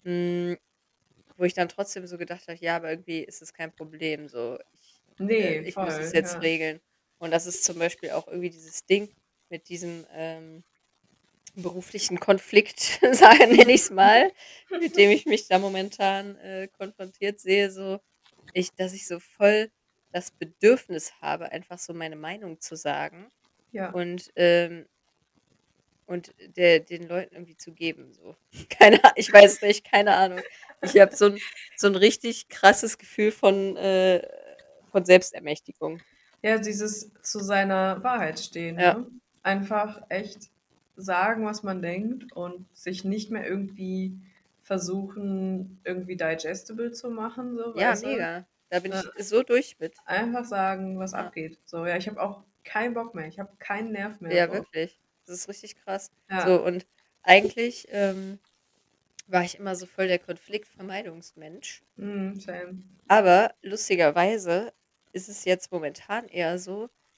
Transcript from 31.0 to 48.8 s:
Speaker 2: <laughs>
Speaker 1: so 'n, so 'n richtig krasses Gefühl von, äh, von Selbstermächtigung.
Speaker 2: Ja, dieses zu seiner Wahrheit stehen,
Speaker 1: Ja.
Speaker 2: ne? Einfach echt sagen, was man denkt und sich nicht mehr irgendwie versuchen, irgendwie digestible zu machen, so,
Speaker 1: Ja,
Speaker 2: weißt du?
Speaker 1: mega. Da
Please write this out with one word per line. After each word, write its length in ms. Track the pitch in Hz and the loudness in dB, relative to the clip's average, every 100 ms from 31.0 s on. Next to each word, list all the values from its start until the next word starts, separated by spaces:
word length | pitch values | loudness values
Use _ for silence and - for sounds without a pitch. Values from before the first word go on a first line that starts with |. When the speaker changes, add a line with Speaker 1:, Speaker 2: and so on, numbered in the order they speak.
| 196 | 8
Speaker 2:
<laughs> 20 | - | 6
Speaker 1:
so 100 | 202 | 2
'n, 140 | 202 - - - - | 2 -10 -18 -18 -2
so 120 | 202 | -2
'n 80 | 190 | 4
richtig 520 | 208 226 233 226 - | 2 2 -6 -10 -14
krasses 480 | - 196 254 220 - | 4 6 6 0 -6
Gefühl 340 | - - 214 | -10 -2 -2
von, 440 | 214 208 196 196 190 | 2 2 2 -2 -4
äh, 480 | 196 190 185 180 - 50 - - _ _ _ | -2 2 2 2 -2 -18 -20 -20 _ _ _
von 140 | 196 180 | 0 6
Selbstermächtigung. 1000 | 185 185 - 160 156 - - 156 165 - _ _ _ | 6 6 -12 -10 -10 -12 -12 -10 -10 -18 _ _ _
Speaker 2:
Ja, 140 | 208 220 | -2 -2
dieses 520 | 214 202 214 208 - _ | -2 -6 -6 -6 -10 _
zu 160 | - 214 | -10 -8
seiner 640 | 196 196 196 190 190 190 | -2 0 0 0 0 -2
Wahrheit 360 | 247 240 160 165 | -4 -4 -4 -6
stehen, 380 | - 165 170 170 | -12 -10 -8 0
Speaker 1:
Ja. 200 | 180 220 | 2 2
Speaker 2:
ne? 100 | 247 - _ _ | -4 -16 _ _
Einfach 600 | 185 196 202 214 214 208 - | -4 -4 -4 -4 -6 -10 -10
echt 400 | 190 214 - - _ _ _ _ - | -10 -10 -16 -20 _ _ _ _ -16
sagen, 500 | 190 180 202 226 214 | -6 -2 -2 -2 -6
was 180 | 214 | -8
man 180 | 202 185 | -8 -8
denkt 500 | 170 180 220 254 - | -8 -6 -8 -10 -14
und 320 | - 175 180 185 - | -14 -14 -14 -20 -16
sich 280 | 175 180 | -12 -10
nicht 280 | 190 208 208 | -6 -6 -8
mehr 160 | 220 - | -10 -8
irgendwie 720 | 190 196 - 185 185 190 185 - _ _ _ | -8 -8 -10 -8 -8 -8 -10 -20 _ _ _
versuchen, 1200 | - 190 175 190 196 208 202 190 190 185 185 - | -8 -8 -6 -8 -10 -10 -8 -6 -6 -6 -10 -14
irgendwie 320 | - 180 180 180 | -10 -10 -10 -6
digestible 720 | 160 160 156 190 - 220 233 | -6 -6 -8 -10 -12 -10 -10
zu 180 | 233 240 | -10 -12
machen, 480 | 226 220 240 247 240 | -10 -10 -10 -12 -10
so, 180 | 233 226 | -10 -4
Speaker 1:
Ja, 200 | 220 214 | -2 -2
Speaker 2:
weißt 80 | 247 | -4
du? 20 | |
Speaker 1:
mega. 380 | 254 165 175 185 _ - | -6 -6 -10 -16 _ -8
Da 100 | 180 | -6